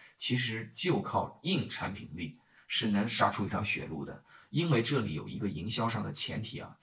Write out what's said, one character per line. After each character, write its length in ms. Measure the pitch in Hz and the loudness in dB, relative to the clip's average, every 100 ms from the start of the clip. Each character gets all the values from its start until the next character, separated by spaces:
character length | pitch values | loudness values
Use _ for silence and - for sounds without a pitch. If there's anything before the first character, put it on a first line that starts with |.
| - - | -20 -6
其 200 | - 123 | 0 2
实 360 | 120 110 113 - | 2 -2 -6 -2
就 260 | 180 123 | 2 2
靠 380 | - 98 - - | 2 0 -2 -4
硬 260 | 165 185 110 | 0 0 0
产 240 | - 90 | -4 -4
品 160 | 101 - | -6 -10
力 240 | 78 82 - _ - - | -8 -8 -10 _ -20 -4
是 180 | - 113 | 0 4
能 200 | 101 117 | 4 4
杀 220 | - 107 | 4 4
出 140 | - | 4
一 40 | 98 | 0
条 120 | 92 | 0
血 260 | 101 - - | 0 -2 -4
路 180 | - | -6
的。 180 | - - _ - - | -8 -10 _ -20 -4
因 200 | 147 170 | 0 4
为 100 | 123 | 4
这 200 | 113 143 | 4 2
里 140 | 101 | 0
有 140 | 76 - | -4 -6
一 80 | 104 | -4
个 120 | 104 | -2
营 200 | 78 101 | -2 -4
销 200 | - 113 | 0 0
上 160 | 110 | 0
的 80 | 98 | -4
前 280 | - - 117 | -4 -4 -4
提 200 | 110 - | -4 -8
啊， 100 | - - | -10 -10